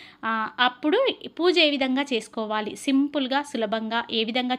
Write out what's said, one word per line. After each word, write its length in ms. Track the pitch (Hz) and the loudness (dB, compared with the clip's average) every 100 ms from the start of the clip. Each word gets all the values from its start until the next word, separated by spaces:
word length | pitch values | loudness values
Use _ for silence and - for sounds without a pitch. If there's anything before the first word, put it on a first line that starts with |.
| - - | -20 -10
ఆ, 260 | 220 220 214 - | -4 -4 -2 2
అప్పుడు 460 | 247 247 302 403 539 - 240 | 2 2 0 2 2 -2 -8
పూజ 320 | - 349 349 | 0 2 4
ఏ 120 | 302 | 4
విధంగా 340 | 285 262 262 285 | 2 0 -2 0
చేసుకోవాలి, 640 | 233 220 - 214 214 208 - | -2 -4 -6 -4 -4 -4 -6
సింపుల్గా 640 | - 269 285 294 254 269 | 0 2 2 0 -2 -2
సులభంగా 640 | 285 233 214 220 220 233 233 | -2 -4 -2 -2 -2 -4 -2
ఏ 140 | 226 | -2
విధంగా 320 | 220 247 247 | 0 -2 -2